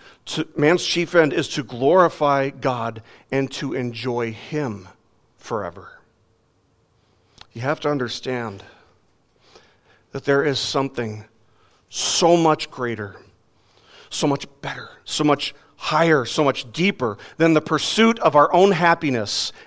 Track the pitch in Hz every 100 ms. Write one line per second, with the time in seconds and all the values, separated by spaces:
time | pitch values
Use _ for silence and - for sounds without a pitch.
0 | - _ - - - - 147 175 - 170
1 | 170 175 151 - - 156 117 120 135 185
2 | 170 - 147 139 135 135 135 123 113 110
3 | - - - 135 135 - 135 139 123 113
4 | 123 120 117 110 - 151 131 101 92 _
5 | _ _ _ _ - 113 90 95 90 -
6 | _ _ _ _ _ _ _ _ _ _
7 | _ _ _ _ - 117 131 156 - 143
8 | 117 - 127 123 113 98 - - _ _
9 | _ _ _ _ _ - _ _ _ _
10 | _ - - 139 151 135 - 143 135 131
11 | 113 107 - _ _ _ _ _ _ -
12 | - - 170 170 160 151 - - 120 110
13 | 101 - - _ _ _ _ _ _ -
14 | - - 147 139 - _ - - - -
15 | - - 151 147 - - _ - - 156
16 | 170 147 117 - 139 - 120 127 196 -
17 | 120 101 - - 165 156 - 156 - 208
18 | 226 226 170 143 151 175 202 165 170 165
19 | 151 120 101 - - -